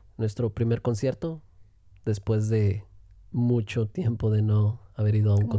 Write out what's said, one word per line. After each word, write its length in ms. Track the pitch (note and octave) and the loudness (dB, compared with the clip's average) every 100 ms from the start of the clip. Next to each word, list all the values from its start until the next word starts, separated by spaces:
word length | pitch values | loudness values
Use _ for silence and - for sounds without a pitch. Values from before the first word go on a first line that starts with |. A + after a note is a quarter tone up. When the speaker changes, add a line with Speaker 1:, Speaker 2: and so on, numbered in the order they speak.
| - - | -18 -6
Speaker 1:
nuestro 320 | A2 - A#2 | -6 -2 -4
primer 300 | - A#2 A#2 | -2 -2 0
concierto, 600 | - A2 C3+ - E3 D#3+ - - - _ - - - | -2 -2 -2 -4 -6 -8 -14 -20 -20 _ -20 -10 -6
después 440 | G2+ - A2 G#2+ | -4 -2 0 0
de 340 | A2 G#2 G2+ - - - - - | 2 2 0 -6 -20 -20 -20 -8
mucho 540 | - A#2+ A#2+ G#2+ A#2 G#2+ | -2 0 0 0 -2 -4
tiempo 440 | - A#2 A#2 A2 | -2 -4 -2 0
de 100 | G#2+ | 2
no 380 | G#2+ G#2+ G#2+ A#2 - - | 2 2 2 -2 -8 -4
haber 180 | G#2+ G#2+ | 0 2
ido 180 | G#2 | 4
a 20 | G2+ | 2
un 60 | |
Speaker 2:
¿Como 100 | |
un 40 | G#2+ | 2